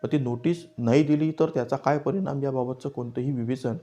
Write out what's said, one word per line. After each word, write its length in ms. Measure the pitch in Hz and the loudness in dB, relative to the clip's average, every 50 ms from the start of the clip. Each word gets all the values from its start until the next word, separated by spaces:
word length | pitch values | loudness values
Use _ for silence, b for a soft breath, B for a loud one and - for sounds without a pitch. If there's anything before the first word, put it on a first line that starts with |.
| - | -2
पण 60 | 113 | 0
ती 60 | 151 147 | 0 0
नोटीस 500 | 131 120 120 120 120 160 175 170 - - _ - | 0 0 -4 0 0 -2 -2 -2 -6 -16 _ -2
नाही 260 | 120 117 120 147 156 | 2 4 6 6 6
दिली 280 | 143 151 147 156 156 | 6 4 2 2 0
तर 180 | 156 - 160 156 | 2 2 0 0
त्याचा 260 | - 139 120 - - | 2 -2 -2 -2 -4
काय 220 | 139 - - 147 147 | -2 0 0 0 2
परिणाम 460 | 147 - - 196 190 - 139 139 135 | 0 -2 -2 -2 -2 -2 -2 -2 -2
याबाबतचं 460 | 139 131 131 123 123 131 127 - 143 | -2 -2 -2 -2 -2 -4 -6 -8 -8
कोणतंही 420 | 139 - 123 120 117 123 123 139 | -8 -6 -8 -6 -6 -4 -2 -2
विवेचन 440 | 143 123 117 113 131 127 - 127 113 - | -2 -2 -2 -2 -4 -2 -2 -4 -4 -4